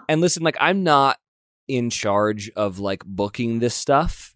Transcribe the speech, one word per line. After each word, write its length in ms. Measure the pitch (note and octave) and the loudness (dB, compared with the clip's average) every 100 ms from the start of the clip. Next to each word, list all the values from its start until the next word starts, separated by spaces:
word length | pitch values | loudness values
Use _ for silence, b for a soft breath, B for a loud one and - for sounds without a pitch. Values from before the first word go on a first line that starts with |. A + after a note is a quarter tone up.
| - | 2
And 140 | D#3+ | 2
listen, 220 | F3 E3 | 2 2
like, 140 | D#3+ - | -2 0
I'm 240 | D#3+ G3 | 0 2
not 340 | F3 C#3 C3+ - _ _ _ _ - | 4 4 4 0 _ _ _ _ -6
in 220 | B2+ A#2+ | -4 -2
charge 600 | - G#2+ G2+ G#2+ G#2 G2 G#2+ | -2 0 2 2 -2 -6 -4
of, 240 | G2+ F#2 | -4 -4
like, 240 | G2+ G2 G2 | -6 -6 -8
booking 540 | F#2+ G2+ - A#2 A2+ | -6 -4 -4 -4 0
this 160 | A#2+ - | -2 -2
stuff 600 | - C#3 E3+ - - | 0 2 0 -6 -14